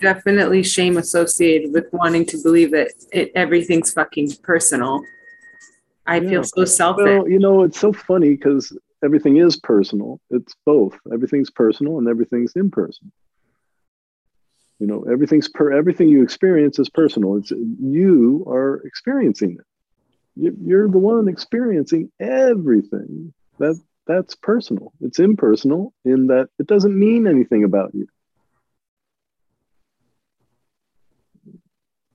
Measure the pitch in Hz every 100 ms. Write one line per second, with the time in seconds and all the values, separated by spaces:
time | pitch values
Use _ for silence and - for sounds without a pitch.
0 | 190 190 202 202 180 185 185 190 180 170
1 | 165 170 170 - 165 156 151 165 - 170
2 | 170 170 165 160 165 170 151 151 - -
3 | - 180 - 185 156 170 170 165 160 160
4 | 156 151 143 - 185 165 - 135 127 143
5 | - - - - - - - _ _ _
6 | - 170 185 185 - 185 180 - 175 190
7 | 202 196 170 190 196 190 170 - 208 202
8 | - 185 147 139 143 139 - - _ -
9 | 143 147 143 147 170 - - 104 95 101
10 | 117 131 - 123 - - 147 151 - -
11 | - 117 127 143 135 - 110 - 147 160
12 | 117 117 117 120 120 180 196 - 80 -
13 | - _ _ _ _ _ _ _ _ _
14 | _ _ _ _ _ _ _ - 104 107
15 | - 127 147 151 - - 147 143 170 160
16 | 160 139 120 - 190 165 143 139 123 -
17 | 156 113 95 101 - - 113 120 135 156
18 | 190 151 117 151 - 127 139 - 123 -
19 | 247 277 160 - 98 87 _ _ _ _
20 | _ _ _ 135 160 202 170 190 214 185
21 | 202 233 202 165 - 233 240 165 139 165
22 | - - 208 262 262 208 147 107 - -
23 | - 160 165 - _ - 147 165 _ _
24 | - 180 185 - - 226 - 208 - -
25 | 127 - 196 208 117 107 135 165 226 _
26 | 127 131 131 131 131 - 151 202 202 196
27 | 214 233 208 135 120 110 101 98 92 -
28 | - _ _ _ _ _ _ _ _ _
29 | _ _ _ _ _ _ _ _ _ _
30 | _ _ _ _ _ _ _ _ _ _
31 | _ _ _ _ - - _ _ _ _
32 | _